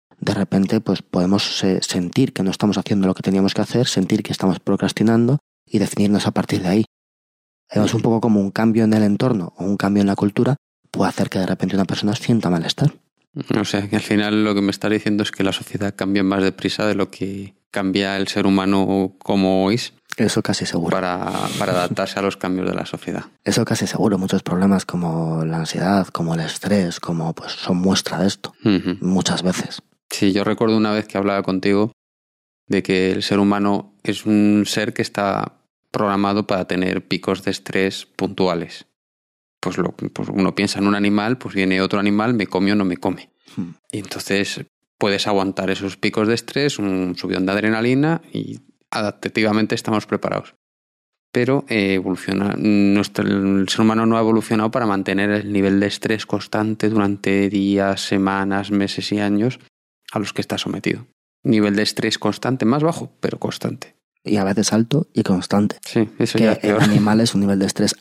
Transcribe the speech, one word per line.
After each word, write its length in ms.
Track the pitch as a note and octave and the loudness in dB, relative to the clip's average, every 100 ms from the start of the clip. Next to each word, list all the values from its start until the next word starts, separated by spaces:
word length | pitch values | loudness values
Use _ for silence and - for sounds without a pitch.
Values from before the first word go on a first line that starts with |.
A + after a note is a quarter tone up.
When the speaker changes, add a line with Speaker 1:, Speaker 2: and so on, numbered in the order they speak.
| _ - | _ -6
Speaker 1:
de 140 | - | -2
repente, 480 | G2+ G2 G2 F#2+ A2 | -2 0 2 2 0
pues, 220 | - F2+ | 0 -4
podemos, 600 | - F2+ F2+ G2 - - | -2 0 2 2 0 -2
eh, 160 | G2 F#2 | 0 0
sentir 520 | - F#2+ F2 - C3+ | 0 -4 -2 0 0
que 100 | - | 0
no 80 | F#2+ | -2
estamos 260 | - G#2+ F#2+ | 0 0 0
haciendo 300 | - G#2 F#2+ | 0 0 2
lo 60 | |
que 80 | F#2 | 0
teníamos 320 | - F#2+ G2 | 0 2 2
que 80 | - | 0
hacer, 260 | G2+ A#2 B2+ | 0 0 0
sentir 360 | - F#2 G#2+ | 0 2 0
que 100 | - | -2
estamos 260 | - G2 E2+ | -2 0 0
procrastinando 800 | - G2 G2 - A2 A#2 A#2+ D3 _ _ _ | -2 0 0 2 4 4 4 2 _ _ _
y 120 | G#2+ | -2
definirnos 480 | G2 - G2+ G2+ G#2 | -2 0 2 2 0
a 60 | |
partir 320 | - - G2+ | -2 -2 -2
de 40 | F2 | 2
ahí. 180 | G#2 A2 _ _ _ _ _ _ _ - | 2 0 _ _ _ _ _ _ _ -4
Es 240 | G#2+ G#2 | 0 0
un 80 | A#2 | 2
poco 180 | A#2+ A2+ | 2 2
como 220 | A#2+ G#2 | 4 2
un 80 | G2 | 2
cambio 340 | - A2+ A2 | 2 2 4
en 100 | A2 | 4
el 100 | A2 | 4
entorno 500 | G#2 G2+ C3 A2 E2+ - | 4 2 2 0 -4 -6
o 80 | |
un 140 | F#2 G2+ | -4 0
cambio 240 | G2 G2+ | 2 4
en 60 | G2 | 4
la 80 | G2 | 2
cultura 400 | G2+ A2 A#2+ C#3+ _ _ - | 0 2 2 0 _ _ -8
puede 200 | - F#2 | -2 -2
hacer 200 | - G2 | 0 -2
que 80 | G2 | -2
de 80 | F#2 | -2
repente 300 | F#2 F#2+ G2 | -2 0 0
una 100 | F#2+ | 0
persona 300 | - G#2 G#2+ | -2 -2 -2
sienta 340 | - A#2 F#2 | 0 0 2
malestar. 460 | F2 D#2+ - C#3+ - _ _ _ - - G#2+ | 0 -2 0 0 0 _ _ _ -10 -2 -2
Speaker 2:
O 80 | |
sea, 240 | G#2 G2+ G2+ | 0 -2 -2
que 80 | G#2+ | -2
al 60 | |
final 420 | - G#2+ G#2 G#2+ | 0 0 2 2
lo 120 | G#2+ G2+ | 2 2
que 60 | |
me 100 | G2+ | 0
estás 180 | - G#2+ | -2 -2
diciendo 320 | G#2+ A2 G#2 | 0 0 0
es 100 | G#2 | -2
que 120 | - | -2
la 100 | G2 | -2
sociedad 400 | F#2 - F#2+ G2+ - | -2 -6 -6 -6 -4
cambia 280 | F#2+ G2+ | -2 0
más 180 | F#2+ G2 | 2 2
deprisa 460 | F#2+ - G2 - G#2+ | 0 0 -4 -2 -2
de 80 | G2 | 0
lo 160 | F#2+ | -4
que 420 | - F#2+ G2 G2 _ _ | -6 -8 -8 -12 _ _
cambia 480 | G2+ F#2+ F#2+ G2 G2 | -4 0 0 0 -2
el 100 | F#2+ | -4
ser 200 | G#2 G2+ | 0 2
humano 680 | G2 F#2+ G2 G2 G2 F#2+ - | 2 2 2 2 2 0 -4
como 500 | - G2+ F#2+ F#2+ F#2+ | -2 2 4 4 2
es. 240 | A#2 - _ - - | 0 -4 _ -12 -2
Speaker 1:
Eso 240 | G#2+ A#2 | 0 0
casi 240 | - G2+ F#2 | -2 -2 -2
seguro. 240 | F2+ E2+ | -4 -2
Speaker 2:
Para, 420 | F#2 F#2 F2+ F#2+ F#2+ G2+ - | -2 -2 -4 -4 -4 -4 -2
para 140 | G2+ | 0
adaptarse 460 | F2+ F2+ - F#2+ G2+ | 0 0 -2 -4 -2
a 40 | |
los 120 | G2 - | -2 -2
cambios 320 | F#2 F#2 F#2 | -4 -2 -2
de 60 | |
la 140 | F#2 F2+ | -4 -6
sociedad. 380 | - - F2+ - _ - | -8 -8 -8 -10 _ -2
Speaker 1:
Eso 180 | G#2+ | 0
casi 220 | A2 A2+ G2 | 0 -2 -2
seguro. 320 | - G#2+ F#2+ | 0 0 0
Muchos 240 | F#2 G2 | 0 -2
problemas 420 | - F2+ G2 F#2+ | -2 0 2 2
como 600 | - F2+ F2 E2 E2 D#2+ D#2+ | 0 -4 -2 -2 -2 -2 -2
la 140 | D#2+ | -4
ansiedad, 480 | D#2+ E2 E2+ G2+ F2 | -4 -2 0 0 0
como 260 | - E2 | -4 -2
el 80 | E2 | -2
estrés, 580 | D#2+ - F#2 G2+ F2 - | -4 -6 0 0 0 -4
como, 340 | - E2 E2 | -6 -4 -4
pues, 180 | E2 - | -6 -10
son 240 | - - F2+ | -8 -2 0
muestra 420 | F#2 F#2 - F#2 | 2 0 -2 -2
de 80 | F#2+ | -2
esto. 260 | - - - A2+ | -2 -12 -4 0
Speaker 2:
Ujú. 320 | F#2 F2 F2+ | 2 0 -4
Speaker 1:
Muchas 440 | F2+ F#2 D#2+ F2 | 0 0 0 -2
veces. 380 | F2+ - - - _ _ - | -2 -2 -6 -12 _ _ -10
Speaker 2:
Sí, 240 | - G2+ | 0 2
yo 100 | G2 | 2
recuerdo 320 | G2+ G2+ A2+ A2 | 0 2 2 2
una 160 | A2 | 2
vez 160 | G#2+ - | 0 -2
que 120 | F#2+ | -2
hablaba 240 | G2+ G2 | 0 0
contigo 480 | F#2+ F#2+ G2+ G2+ G#2+ _ _ _ _ _ _ _ - | 0 0 2 2 0 _ _ _ _ _ _ _ -2
de 140 | G2 | -2
que 300 | F#2 F#2 F#2 | 2 2 2
el 100 | F#2+ | 0
ser 160 | - G2+ | 0 2
humano 560 | G2+ G2+ G2+ G2+ - _ | 4 2 0 -2 -4 _
es 220 | - G#2 A2 | -6 -4 0
un 380 | G#2 G#2 G#2 G2 | 2 4 4 2
ser 280 | - G#2+ | -2 -2
que 100 | - | -4
está 560 | A2+ - G2+ G2 - _ _ _ _ | -4 -2 0 0 -4 _ _ _ _
programado 560 | - G#2 G2 G2 G#2 G2+ | -2 0 2 2 0 0
para 180 | G2 F2+ | -2 -2
tener 420 | F2+ F#2 F#2 - | -2 0 -2 -4
picos 360 | F2+ - F#2+ | -4 -2 -2
de 80 | - | -2
estrés 540 | F#2 - F#2+ F#2+ F#2+ - | -6 -4 0 0 -2 -12
puntuales. 800 | - F#2+ G2 F#2 E2+ F2 - - _ _ _ _ _ _ - | -6 -4 0 0 0 -6 -12 -20 _ _ _ _ _ _ -8
Pues 160 | F#2 F2+ | -6 -2
lo, 140 | F2+ | -4
pues 380 | - G2 - G2+ | -4 -10 -8 -4
uno 260 | G2+ F#2 F#2+ | 0 0 0
piensa 240 | G2+ - | -2 0
en 80 | G2+ | 0
un 80 | G2+ | 2
animal, 420 | G2+ G2+ G#2+ B2+ | 2 2 0 -2
pues 180 | G2 G2 | -4 -2
viene 260 | F#2+ F#2+ | 0 2
otro 180 | F#2+ G2+ | 0 0
animal, 340 | G2+ G#2 A2 | 2 2 2
me 140 | A#2+ F#2 | 0 0
come 240 | F#2 G2 | 0 2
o 40 | G#2 | 2
no 100 | F#2+ | 0
me 120 | F2 | -2
come. 340 | G2 F2+ - _ - - | -4 -6 -12 _ -16 -10
Speaker 1:
Hmm. 160 | E2+ E2 - | -10 -12 -12
Speaker 2:
Y 80 | G#2+ | -12
entonces 640 | G2+ - - G2 G2 - - _ _ - | -10 -10 -4 -2 -2 -6 -14 _ _ -2
puedes 300 | G#2 G2 G#2+ | 0 0 0
aguantar 420 | G2+ G2 F#2+ F#2+ | 0 0 -2 -4
esos 280 | F#2+ G2 - | -2 -6 -4
picos 300 | G#2+ A2 G#2+ | -2 0 2
de 80 | A#2 | 0
estrés, 440 | - C#3 C#3+ - | -2 -2 -2 0
un 360 | G2+ F#2+ F#2 F2+ | -2 0 -2 -4
subidón 280 | F#2 F#2 F#2+ | -4 -2 0
de 60 | |
adrenalina 720 | G2+ G#2+ A2 A#2+ C3 D#3 E3 - | 0 0 0 2 2 2 -2 -4
y 260 | G#2+ G#2+ - _ _ - | -8 -8 -12 _ _ -8
adaptativamente 840 | - G#2 - - - G#2+ G#2+ G#2+ A#2 | -4 -4 -4 -4 0 2 2 0 -2
estamos 300 | - G#2+ - | -2 -2 -2
preparados. 500 | G2+ - G1+ - _ _ _ _ _ _ _ _ | -2 -2 -4 -6 _ _ _ _ _ _ _ _
Pero, 340 | B2+ B2 C#3 - | 0 2 0 0
eh, 280 | A2+ G2 F#2+ | 0 2 0
evoluciona, 600 | F#2 F2+ - F#2+ G2+ - | 0 -4 -2 -2 -2 0
nuestro, 720 | G#2+ G2+ G2+ G2+ G2 - G2+ | 2 4 4 2 0 -2 0
el 420 | G2+ G2 F#2+ F#2+ | 2 2 2 0
ser 120 | - | 2
humano 240 | A2 A2 A2+ | 4 4 2
no 120 | A2+ | 4
ha 40 | |
evolucionado 500 | A2 A2+ - A2 A2 | 4 2 2 0 0
para 160 | C3 A2+ | 0 0
mantener 420 | G2 F#2+ G2 G2+ | 0 0 0 0
el 240 | G#2 G2+ | 0 0
nivel 260 | G2+ G2 G2 | 2 4 4
de 80 | G2+ | 2
estrés 380 | - G#2+ A2 - | -2 -2 -4 -2
constante 640 | G2+ - G#2+ G#2+ A2 G#2+ | -6 -4 -4 -2 -2 0
durante 600 | A2 G2 G2+ G2 G2 G2 | 2 0 0 0 2 2
días, 520 | G2+ G2 G2 G2 G2 | 2 2 2 2 0
semanas, 720 | - G2+ G2 G2 G2 G2 G2+ | -2 0 2 0 -2 -2 -2
meses 400 | G2+ G2 - - | -2 -2 -4 -4
y 80 | G#2 | -2
años 400 | G#2 G2+ A#2+ - _ _ _ _ - | 0 0 0 -4 _ _ _ _ -8
a 80 | A2 | -6
los 140 | G#2 | -6
que 80 | - | -6
está 160 | G2 F#2+ | -6 -6
sometido. 480 | - F#2+ - - - _ _ _ | -6 -4 -4 -6 -10 _ _ _
Nivel 320 | A2+ A2 G#2 G2+ | 0 2 4 2
de 80 | |
estrés 340 | G#2 - A2+ - | 0 -2 -4 -2
constante, 480 | G#2+ G2 B2 C3 G#2+ | -4 -2 -2 0 2
más 160 | C#3+ | 2
bajo, 300 | D#3 E3 - - | 0 -2 -8 -6
pero 200 | - - | -6 -4
constante. 560 | - - - A#2 - _ _ _ | -6 -4 -8 -8 -16 _ _ _
Speaker 1:
Y 140 | - G#2 | -2 0
a 80 | |
veces 300 | F#2+ G2+ G#2 | 0 0 2
alto 340 | A2 A2+ C#3+ - | 2 2 0 0
y 100 | - | -2
constante. 540 | - F#2 - G2+ G#2 - - | 0 0 0 0 0 -4 -4
Speaker 2:
Sí, 220 | A#2 G#2 - | -2 -2 -2
eso 180 | A#2 A2+ | -2 2
Speaker 1:
Que 60 | |
Speaker 2:
ya 80 | A2 | 2
es 120 | G#2+ | 2
Speaker 1:
en 80 | G#2 | 2
Speaker 2:
peor. 120 | G#2 | 4
Speaker 1:
animales 520 | G#2 G#2 G#2 A2 A2+ G2 | 4 4 4 4 2 2
un 60 | |
nivel 180 | G2 G2 | 2 2
de 80 | G2 | 0
estrés 280 | - G#2 - | 0 -2 -2